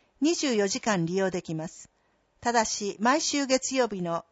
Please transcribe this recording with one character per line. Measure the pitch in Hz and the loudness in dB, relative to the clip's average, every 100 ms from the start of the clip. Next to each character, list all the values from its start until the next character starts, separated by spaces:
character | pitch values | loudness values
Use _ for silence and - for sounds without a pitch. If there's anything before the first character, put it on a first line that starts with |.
| _ _ | _ _
二 | 294 | 0
十 | 339 294 220 | 2 2 2
四 | 202 | 2
時 | 254 | 0
間 | 233 190 165 | 0 0 0
利 | |
用 | 190 190 | 0 0
で | 180 | -2
き | - | -6
ま | 160 160 | -8 -8
す。 | - - _ _ _ _ _ | -12 -20 _ _ _ _ _
た | 240 | 0
だ | 233 | 2
し、 | 220 - 202 - | 0 -2 -6 0
毎 | 226 302 | 2 2
週 | - 294 262 | 0 -2 2
月 | 262 - 262 | 0 0 0
曜 | 233 | 0
日 | 196 | -2
の | 175 165 - | -4 -4 -6